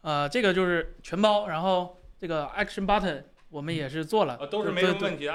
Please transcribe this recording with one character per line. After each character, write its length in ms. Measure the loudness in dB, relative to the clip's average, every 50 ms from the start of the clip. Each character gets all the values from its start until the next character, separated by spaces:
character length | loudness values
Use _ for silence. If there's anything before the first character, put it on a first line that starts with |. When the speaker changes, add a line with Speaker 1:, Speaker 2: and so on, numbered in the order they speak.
Speaker 1:
呃， 260 | -2 -2 0 0 0 0
这 120 | 0 2
个 120 | 2 4
就 140 | 4 4 2
是 280 | 2 2 0 -2 -4 -10 -16
全 180 | -10 -8 -2 2
包， 280 | 4 4 4 4 0 0
然 140 | -2 0
后 360 | 2 2 2 2 0 -4 -10 -18 -20 -20 -16 -12
这 80 | -6 -4
个 180 | -2 -2 -2 -4 -2
action 300 | -4 -4 -4 -2 -4 0
button 360 | 2 2 2 2 0 -4 -4 -8 -14 -20 _ -20 -12
我 120 | -10 -8
们 120 | -6 -4 -4
也 140 | -4 -4 -4
是 160 | -4 -6 -4
做 220 | 0 2 2 2
了， 100 | 2 0 -6
Speaker 2:
呃， 80 | -6
都 160 | -4 -4 -2
是 80 | -2 -2
没 120 | 2 2
什 100 | 4 4
么 60 | 2 2
问 160 | 0 -4 -4
题 80 | -2 -4
的， 80 | -2 0